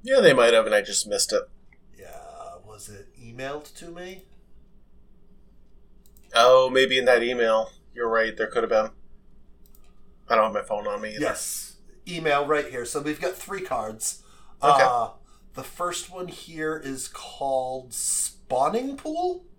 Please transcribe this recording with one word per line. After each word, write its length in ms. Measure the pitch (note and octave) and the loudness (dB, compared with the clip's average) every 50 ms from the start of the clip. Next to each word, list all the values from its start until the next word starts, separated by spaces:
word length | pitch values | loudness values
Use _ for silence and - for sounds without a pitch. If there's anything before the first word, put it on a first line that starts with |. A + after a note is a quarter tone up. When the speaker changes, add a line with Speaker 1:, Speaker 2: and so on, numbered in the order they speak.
Speaker 1:
Yeah, 180 | - B3 C4+ C4+ | 0 4 4 8
they 140 | G#3+ E3 C3+ | 8 8 8
might 200 | B2+ A#2 A#2 A#2 | 8 6 8 6
have, 120 | A2+ A2 | 6 4
and 100 | G#2+ G#2 | 4 2
I 60 | G#2 | 2
just 260 | G2 - G2+ - - | 2 0 -4 -4 -4
missed 240 | G#2 G2+ G2 - - | -2 -2 -2 -2 0
it. 120 | G#2+ G2 - - - - - - _ - _ - - | -2 -2 -4 -4 -18 -20 -20 -20 _ -20 _ -20 -20
Speaker 2:
Yeah, 580 | - - - - - - - - - - - - - G2 | -20 -20 -18 -18 -18 -18 -18 -18 -16 -16 -16 -18 -18 -20
was 240 | G#2+ G#2+ G#2 - - | -20 -20 -20 -18 -18
it 180 | G#2 G2 G2+ - _ | -18 -20 -20 -20 _
emailed 560 | - A#2 A2+ A#2 B2+ C3 C3+ C#3+ D3+ D3 - - | -20 -20 -18 -14 -12 -10 -10 -10 -10 -12 -16 -20
to 100 | - E3+ E3+ | -18 -18 -16
me? 360 | E3+ F3 F3+ F#3 F#3+ - - _ - - - _ - - - - - - - _ - - - - - - - - - - - - - - - - - - - - - - _ - - - - - - | -16 -14 -14 -14 -16 -18 -20 _ -20 -20 -20 _ -20 -20 -20 -20 -20 -20 -20 _ -20 -20 -20 -20 -20 -20 -20 -20 -20 -20 -20 -20 -20 -20 -20 -20 -20 -20 -20 -20 -20 -20 _ -20 -20 -20 -20 -2 2
Speaker 1:
Oh, 340 | A#2 A#2+ B2+ C3 C3 C3 C3 | 6 8 8 8 6 6 4
maybe 280 | B2+ C3 C3+ C3 B2+ | 4 2 4 4 2
in 80 | C3 B2 | 2 4
that 180 | B2+ B2+ A2+ A#2 | 4 4 4 2
email. 480 | A#2+ B2 A#2+ A#2 A2+ A2 - A2 - - - _ - - | -2 0 0 2 2 2 2 0 -2 -10 -20 _ -20 -10
You're 160 | A#2+ A#2+ A2+ | -6 -4 -2
right, 260 | A2+ A2+ A2+ A2+ A2 | 0 0 0 -2 -2
there 120 | A2 A2 | -6 -6
could 160 | G#2+ - A#2+ A2+ | -2 0 -2 0
have 60 | A2+ | 2
been. 200 | A2+ G#2+ G#2+ - - - - - - - _ - - - - - - - - - - - - - - - - - - - - | 2 2 2 0 -8 -16 -20 -20 -20 -20 _ -20 -20 -20 -20 -20 -20 -20 -20 -20 -20 -20 -20 -20 -20 -20 -20 -20 -20 -20 -4
I 80 | - A2+ | 0 2
don't 100 | A2 G#2+ | 2 2
have 80 | G#2+ G2+ | 2 0
my 80 | G#2 | -6
phone 260 | - - G#2+ G#2 G#2 | -6 -6 -6 -6 -4
on 140 | G#2 G#2 G#2 | -6 -8 -6
me 100 | G#2+ G#2+ | -8 -10
either. 100 | G#2 - | -8 -4
Speaker 2:
Yes. 540 | - - - - - - - - - - - - - - - - - | -4 -4 -4 -6 -8 -8 -8 -10 -12 -14 -18 -20 -20 -20 -20 -20 -14
Email 380 | - F3 E3 D#3+ D#3 C#3+ C#3+ D3 | -10 -10 -4 0 0 0 2 2
right 220 | C#3+ D3+ D3 C3+ | 0 0 -2 -2
here. 180 | B2 B2+ B2 A#2+ | -4 -8 -10 -10
So 160 | - - D3+ | -6 -8 -6
we've 200 | C#3 D3+ D3+ - | -4 -6 -6 -4
got 140 | - F3 - | -6 -6 -6
three 260 | - - - G3 F#3+ | -6 -12 -12 -10 -10
cards. 640 | F#3 - C3+ A#2 G#2+ A2 A2 A2 - - - - - - - - - - - - | -8 -6 -6 -6 -6 -8 -10 -8 -8 -8 -8 -10 -18 -20 -20 -20 -20 -20 -10 2
Speaker 1:
Okay. 220 | - C#3+ C#3+ C3+ C3+ | 4 6 6 8 6
Speaker 2:
Uh, 260 | B2+ A#2+ A#2+ A#2 A2 - - - - - - - - - | 4 4 0 -2 -4 -8 -20 -20 -20 -20 -20 -20 -16 -14
the 100 | - - | -14 -14
first 480 | - - - F3 F3 F3 - - F3+ | -14 -8 -6 -6 -6 -6 -8 -10 -12
one 160 | F3+ F#3 F3+ | -12 -12 -12
here 540 | E3+ - - - E3 E3 D#3 D#3 D#3 D#3 D#3 C#3+ | -12 -12 -16 -18 -16 -10 -6 -4 -4 -4 -6 -8
is 240 | C#3 C3+ C3+ - | -10 -10 -10 -10
called 840 | - - - - - - - C3+ C3+ C3+ C3 B2+ B2+ C3 C3 B2+ B2 - | -12 -12 -14 -16 -16 -10 -6 -4 -2 -2 -2 -2 -4 -8 -10 -12 -12 -10
Spawning 1040 | - - - - - - - - - - - B2 B2+ C#3 D#3 G3 A#3 C4 C#4 C#4 | -6 -4 -2 -2 -2 -4 -6 -8 -14 -6 -2 0 2 2 2 0 -2 -4 -4 -10
Pool. 480 | C#4 - D#4 D#4 E4+ F4+ F#4 F#4 F4+ - - - | -10 -10 -8 -4 -2 -2 -2 -4 -6 -12 -20 -20